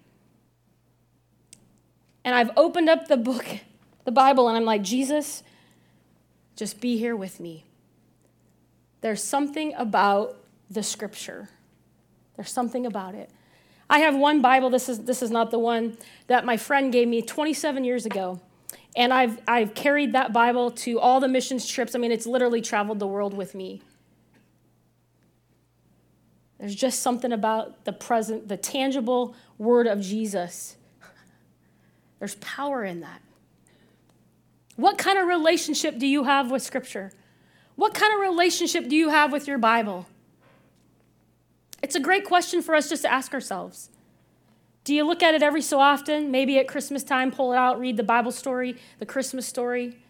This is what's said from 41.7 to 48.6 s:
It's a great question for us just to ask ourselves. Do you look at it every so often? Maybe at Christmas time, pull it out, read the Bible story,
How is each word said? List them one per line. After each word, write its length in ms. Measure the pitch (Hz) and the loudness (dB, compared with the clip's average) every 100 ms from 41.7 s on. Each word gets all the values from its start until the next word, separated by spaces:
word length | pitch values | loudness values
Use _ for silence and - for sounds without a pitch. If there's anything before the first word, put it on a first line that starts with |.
| - | -12
It's 100 | 277 | -6
a 60 | 349 | -2
great 260 | 277 392 403 | 0 0 2
question 380 | 359 349 349 | 0 2 -2
for 100 | - | 2
us 160 | 302 294 | 0 0
just 140 | 311 | -2
to 100 | - | 0
ask 220 | 262 - 269 | -2 -2 -8
ourselves. 560 | - 185 185 - - _ _ _ _ _ _ _ _ _ | -8 -10 -10 -16 -20 _ _ _ _ _ _ _ _ _
Do 120 | - 294 | -2 0
you 80 | |
look 180 | 302 339 | 2 4
at 140 | 339 311 | 4 6
it 80 | |
every 180 | 294 302 | 4 2
so 180 | - 277 | 0 4
often? 520 | 277 285 294 302 294 | 6 4 0 -2 0
Maybe 260 | 262 269 269 | 0 2 2
at 100 | 269 | 0
Christmas 360 | 294 - 277 | -4 -6 -6
time, 260 | - 262 262 | -2 0 0
pull 220 | - 254 | 0 0
it 60 | 247 | 2
out, 200 | 254 247 | 2 2
read 200 | 254 226 | -2 -2
the 60 | |
Bible 280 | 214 233 240 | 2 2 0
story, 460 | 233 269 254 | -4 -4 -4